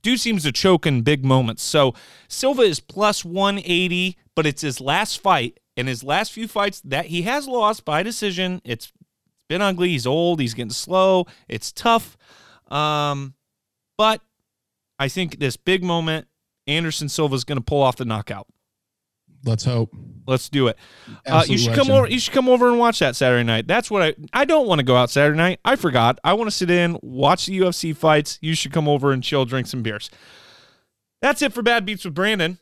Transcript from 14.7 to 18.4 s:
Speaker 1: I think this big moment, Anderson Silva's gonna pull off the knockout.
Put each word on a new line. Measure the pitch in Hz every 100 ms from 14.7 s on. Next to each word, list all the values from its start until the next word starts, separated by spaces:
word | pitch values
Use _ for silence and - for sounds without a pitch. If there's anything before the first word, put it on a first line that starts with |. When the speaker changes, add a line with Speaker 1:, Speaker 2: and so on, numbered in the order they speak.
| _ _ -
Speaker 1:
I | 139
think | 190 170 -
this | 139 -
big | - 190
moment, | 180 170 160 156 - _ _ _ -
Anderson | 151 165 - 147
Silva's | - 151 131
gonna | 123 139
pull | - 147
off | 135 -
the |
knockout. | 120 110 - 101